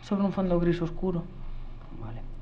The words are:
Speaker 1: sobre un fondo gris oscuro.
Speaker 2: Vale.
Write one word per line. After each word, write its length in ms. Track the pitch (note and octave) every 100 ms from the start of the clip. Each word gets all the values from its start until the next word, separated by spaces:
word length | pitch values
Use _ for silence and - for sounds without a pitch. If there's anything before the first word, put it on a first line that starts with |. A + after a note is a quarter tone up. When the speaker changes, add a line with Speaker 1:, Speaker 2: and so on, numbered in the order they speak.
Speaker 1:
sobre 220 | - G3
un 80 | G3
fondo 280 | G3 F#3 E3+
gris 220 | E3+ D#3+
oscuro. 420 | D#3+ - F#3 E3+ - - - - - - - -
Speaker 2:
Vale. 160 | - - - -